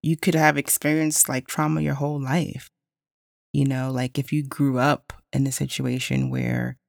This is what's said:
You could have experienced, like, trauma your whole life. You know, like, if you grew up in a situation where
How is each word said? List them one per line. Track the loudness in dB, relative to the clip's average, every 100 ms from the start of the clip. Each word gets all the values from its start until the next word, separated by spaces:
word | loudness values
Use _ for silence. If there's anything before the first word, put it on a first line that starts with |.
You | 0 0
could | 2 6
have | 6 4
experienced, | 0 0 2 2 2 0 -2
like, | -4 -4
trauma | -2 0 2
your | 0 -2
whole | -2 -2
life. | -2 -2 -2 -8 -16 _ _ _ _ _ _ _ _
You | 0 0
know, | 0 -2
like, | -2 -2 -4
if | -2
you | -2
grew | -4 -2 0 2
up | 2 2 _ -20 _
in | 0 0
a |
situation | 0 -4 -2 -2 -2 -2 0 0
where | -2 -2 -2 -4 -8